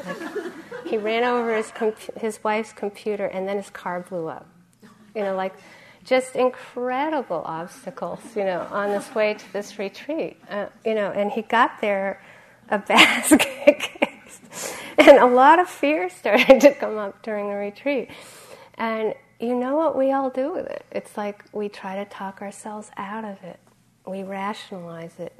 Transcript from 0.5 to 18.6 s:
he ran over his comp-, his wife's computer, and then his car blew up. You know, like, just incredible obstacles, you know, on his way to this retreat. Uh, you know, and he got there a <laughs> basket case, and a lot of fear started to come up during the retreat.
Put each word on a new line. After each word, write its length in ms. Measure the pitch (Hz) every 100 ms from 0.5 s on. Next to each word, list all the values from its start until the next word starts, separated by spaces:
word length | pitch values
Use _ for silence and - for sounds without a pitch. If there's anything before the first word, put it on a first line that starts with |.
| 311 - 494 370
he 120 | 220
ran 260 | 208 226
over 320 | 247 240 233 220
his 160 | 220
comp-, 460 | - 220 214 - -
his 260 | 220 208
wife's 300 | 214 214 220
computer, 520 | - 202 202 214 202 196
and 220 | 190 190
then 100 | 202
his 120 | 196
car 300 | - 185 180
blew 280 | 180 180 160
up. 200 | 127 - _ _ _ - - - 220
You 80 |
know, 120 | 196 190
like, 180 | 190 190 - - - - -
just 300 | 262 254 -
incredible 1080 | 254 254 - 247 247 254 302 311 233 165 -
obstacles, 720 | 160 180 - 185 - 175 185 - 214
you 80 |
know, 240 | 190 175 -
on 180 | 208 202
his 240 | 202 202
way 200 | 220 214
to 200 | 208 -
this 240 | 196 208 -
retreat. 600 | 196 - - 311 208 - -
Uh, 180 | 202 196 - 226
you 100 | 220
know, 160 | 196
and 200 | 202 202
he 100 | 226
got 400 | 220 233 294 -
there 400 | 214 196 196 - - - - _ -
a 100 | 202
<laughs> 80 | -
basket 920 | 220 - 240 - 294 539 523 - -
case, 600 | - - - - - - - - - - - -
and 200 | 302 262
a 80 | 247
lot 340 | 247 277 339
of 80 | 359
fear 420 | - 285 320 359
started 520 | - - 247 247 254
to 120 | 285
come 240 | - 214 214
up 240 | 202 -
during 280 | 226 208 202
the 60 | 202
retreat. 540 | 202 202 277 277 - - - - - -